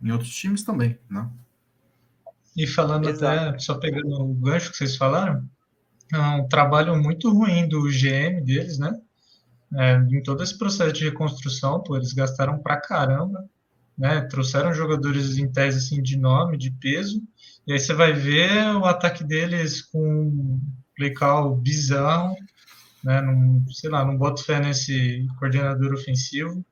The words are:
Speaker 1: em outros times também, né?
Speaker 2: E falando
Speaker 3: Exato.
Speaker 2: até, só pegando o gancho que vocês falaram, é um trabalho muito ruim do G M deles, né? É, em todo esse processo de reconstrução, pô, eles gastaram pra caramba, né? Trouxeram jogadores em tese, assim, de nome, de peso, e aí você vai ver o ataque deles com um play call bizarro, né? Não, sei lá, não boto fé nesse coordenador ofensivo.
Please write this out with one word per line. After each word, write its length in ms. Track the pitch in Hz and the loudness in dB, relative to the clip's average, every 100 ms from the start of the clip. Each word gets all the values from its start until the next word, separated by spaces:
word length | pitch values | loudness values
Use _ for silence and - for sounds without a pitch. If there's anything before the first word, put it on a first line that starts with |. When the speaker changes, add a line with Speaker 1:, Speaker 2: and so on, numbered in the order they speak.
Speaker 1:
em 80 | 117 | -4
outros 240 | 117 - - | -4 -4 -8
times 260 | 190 202 | -4 -4
também, 380 | - 170 120 - - | -2 0 0 -2 -10
né? 200 | 101 123 - - _ _ _ _ _ _ _ - _ _ 160 | -8 -8 -12 -20 _ _ _ _ _ _ _ -20 _ _ -6
Speaker 2:
E 100 | 151 | -2
falando 400 | - 147 156 151 | 0 0 2 -2
Speaker 3:
Exato. 420 | 151 143 160 156 | 0 0 0 -2
Speaker 2:
até, 100 | 127 | -4
só 160 | - 135 | -6 -4
pegando 460 | 160 139 147 139 | -4 -4 -4 -4
o 120 | 135 | -2
gancho 360 | 127 131 170 - | -2 0 0 -2
que 60 | - | -6
vocês 200 | 139 131 | -6 0
falaram, 500 | 135 160 196 135 131 _ _ _ _ _ - | 0 2 0 -2 -6 _ _ _ _ _ -6
é 60 | 156 | -2
um 260 | 147 143 131 | 0 0 0
trabalho 520 | 156 143 151 160 156 | 2 4 4 2 2
muito 280 | 147 165 233 | 2 0 2
ruim 380 | 208 208 170 160 | 4 4 2 2
do 200 | 151 143 | 0 0
G 200 | 135 135 | 2 2
M 320 | 135 160 180 | 2 0 0
deles, 360 | 131 135 180 139 | 0 0 -2 -4
né? 140 | 156 226 _ _ _ _ _ _ - | -4 -6 _ _ _ _ _ _ -10
É, 220 | 139 127 127 | 0 4 4
em 260 | 123 139 | 4 2
todo 220 | - 135 | -2 -4
esse 140 | 185 - | -4 -2
processo 340 | 202 - 160 | -2 2 0
de 140 | 147 156 | 0 -4
reconstrução, 760 | - 151 - 135 - 135 175 | -2 -4 -4 -8 -2 -2 -2
pô, 140 | - 131 | -2 -4
eles 160 | 127 | -2
gastaram 480 | 131 131 - 131 147 | -2 -2 0 -2 -2
pra 160 | - 147 | -2 -4
caramba, 720 | - 175 131 139 185 190 - _ _ _ _ - | -2 -2 0 0 -2 -6 -12 _ _ _ _ -4
né? 220 | 135 156 | 0 0
Trouxeram 520 | 127 139 131 139 170 | -2 -4 -2 0 0
jogadores 640 | 160 156 151 143 139 135 135 | 0 0 0 0 0 0 0
em 120 | 135 | 0
tese, 280 | 135 139 135 | 0 0 0
assim, 240 | - 143 | -2 -2
de 160 | 127 135 | -2 0
nome, 400 | 131 139 170 147 | 4 4 2 -2
de 140 | 131 | -4
peso, 500 | - 135 156 202 214 - _ - - - | -4 -2 -2 -2 -6 -8 _ -20 -14 0
e 60 | |
aí 80 | 139 | 0
você 140 | - | 2
vai 180 | 156 165 | 6 6
ver 640 | 143 139 151 185 208 214 202 | 6 2 4 4 4 4 2
o 80 | |
ataque 400 | 180 180 175 170 | 2 2 0 -2
deles 580 | 151 156 170 175 156 - | -2 -2 0 0 -2 -4
com 420 | - 156 156 151 | -6 -2 0 2
um 380 | 151 143 135 131 139 - - - | 0 0 0 -2 -4 -10 -16 -6
play 180 | 143 | -4
call 420 | 135 143 147 143 127 | 0 2 2 2 0
bizarro, 800 | 123 151 135 139 139 170 180 190 196 _ _ - _ _ | 0 0 0 0 2 0 0 -6 -12 _ _ -20 _ _
né? 200 | 131 135 | 0 0
Não, 420 | 135 131 127 131 127 | 2 4 6 4 2
sei 200 | - 156 | -4 -4
lá, 140 | 147 | 0
não 140 | 135 131 | 0 2
boto 260 | 147 139 | 0 -2
fé 160 | - 143 | -2 0
nesse 680 | 143 131 - 131 123 123 131 - | 0 -2 -2 0 0 0 -4 -4
coordenador 560 | 135 135 139 131 139 | 0 0 0 0 0
ofensivo. 720 | 135 - 127 - 143 165 180 - | -2 -2 -2 -2 -4 -4 -8 -12